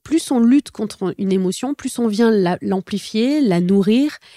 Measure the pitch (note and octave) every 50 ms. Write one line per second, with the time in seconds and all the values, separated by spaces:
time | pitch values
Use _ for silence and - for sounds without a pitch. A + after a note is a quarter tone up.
0 | - - D4 E4 - - C#4+ A#3+ A#3 A#3 C4 C#4+ - - - - A3+ G#3 - -
1 | G3 F3+ - - G3+ F#3+ F#3 F#3+ F#3 F3+ F#3 - - C4 C#4+ - - C4 - -
2 | A#3+ A3+ G#3 G3 A#3 A3+ A3+ G#3 F#3 F3 F3+ - - G#3 F#3+ F#3+ F3+ - - F#3+
3 | - - - G#3+ A#3 C4 D4 D#4 C#4+ G#3+ F3 F3 F3+ F3+ G3 G3+ F#3+ F#3+ A3 B3
4 | C#4+ D4+ - - _ - -